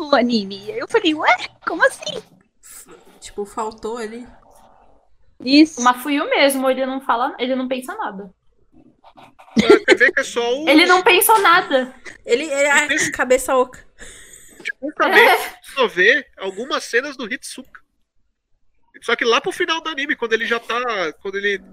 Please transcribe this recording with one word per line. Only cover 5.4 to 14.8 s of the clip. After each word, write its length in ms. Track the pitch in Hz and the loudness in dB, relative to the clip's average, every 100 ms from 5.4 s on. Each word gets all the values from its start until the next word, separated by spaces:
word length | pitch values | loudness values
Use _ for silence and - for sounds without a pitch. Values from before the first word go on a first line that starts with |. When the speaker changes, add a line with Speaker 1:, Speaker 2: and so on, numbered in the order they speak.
| 247 285 311 - | 4 6 6 4
Speaker 3:
O 40 | |
Mafuyu 440 | 240 247 302 285 381 | 2 2 -2 -2 0
mesmo, 360 | 466 277 262 262 | 2 2 2 0
ele 160 | 262 | 0
não 160 | 262 269 | -4 -4
fala, 360 | 269 233 269 359 | -4 -2 -2 -4
ele 180 | 262 262 | -4 -4
não 120 | 254 | -4
pensa 260 | 254 254 | -6 -8
nada. 400 | 415 349 196 202 _ _ _ _ _ _ _ _ - - - - - | -10 -10 -10 -16 _ _ _ _ _ _ _ _ -20 -20 -20 -6 0
Speaker 4:
Você 380 | - - - - | 4 4 4 2
vê 160 | 254 | 2
que 80 | - | 0
é 40 | |
só 400 | 262 247 233 254 | -4 -4 -4 -2
o 60 | 311 | 2
Speaker 3:
Ele 160 | 302 359 | 4 6
não 180 | 370 | 4
pensou 360 | 415 403 453 440 | 4 4 4 4
nada. 540 | 392 349 370 269 254 - - - - | 4 2 2 -2 -2 -10 -20 -18 -4
Speaker 2:
Ele, 180 | 240 | -4
ele 100 | 311 | -2
é 240 | 277 294 285 | -2 2 2
Speaker 4:
Ele 80 | 294 | 0
pensa 240 | 302 330 | -2 -4
Speaker 2:
cabeça 440 | - 254 262 - 262 | -4 0 0 2 0
oca. 300 | 247 - - _ - - - - - - | -2 -6 -20 _ -20 -20 -20 -20 -20 -14
Speaker 4:
Tipo, 300 | - - | -14 -10